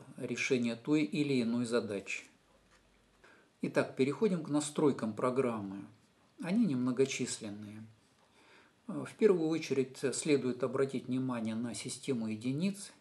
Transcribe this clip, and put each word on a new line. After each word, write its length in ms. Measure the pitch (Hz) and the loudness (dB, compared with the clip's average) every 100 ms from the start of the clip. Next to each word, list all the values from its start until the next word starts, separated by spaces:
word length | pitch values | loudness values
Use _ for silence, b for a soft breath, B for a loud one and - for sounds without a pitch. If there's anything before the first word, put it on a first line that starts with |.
| - - | -14 -10
решения 640 | 123 120 - 131 117 113 | -6 -2 2 2 2 -2
той 260 | - 151 | 2 2
или 380 | 147 147 143 131 | 2 0 2 2
иной 240 | 113 120 120 | 2 0 2
задачи. 580 | 117 107 101 - - - _ _ _ _ _ _ _ _ _ B B B _ | 2 0 -4 -4 -8 -10 _ _ _ _ _ _ _ _ _ B B B _
Итак, 360 | - 147 - - | -2 0 0 2
переходим 440 | 135 - 220 175 | 0 2 2 2
к 80 | 143 | 0
настройкам 640 | 147 147 - 147 - 110 | -2 -2 2 2 2 -2
программы. 720 | 107 127 123 123 110 98 98 98 - _ _ _ - | 0 0 2 0 0 -6 -8 -12 -18 _ _ _ -8
Они 240 | 175 208 202 | 0 2 2
немногочисленные. 1160 | 127 127 123 131 - 123 - 110 101 104 107 110 - _ _ B B B B B _ - | 2 2 2 2 0 -4 -6 -8 -10 -12 -14 -16 -20 _ _ B B B B B _ -8
Э, 180 | 151 131 | -6 -6
в 60 | - | 4
первую 320 | 214 180 160 | 6 6 2
очередь 520 | 165 - 135 127 - 135 | 0 0 0 0 -2 -4
следует 500 | - 160 139 123 123 | 0 2 2 2 -2
обратить 440 | 127 135 135 127 120 | -2 0 0 -2 -2
внимание 480 | 127 131 120 110 110 | -2 -2 -2 -4 -4
на 200 | 120 113 | -4 -6
систему 520 | 135 - - 120 110 | -10 -8 -4 -2 -2
единиц. 640 | 107 123 139 196 196 - - | -4 -4 -2 -2 -4 -12 -12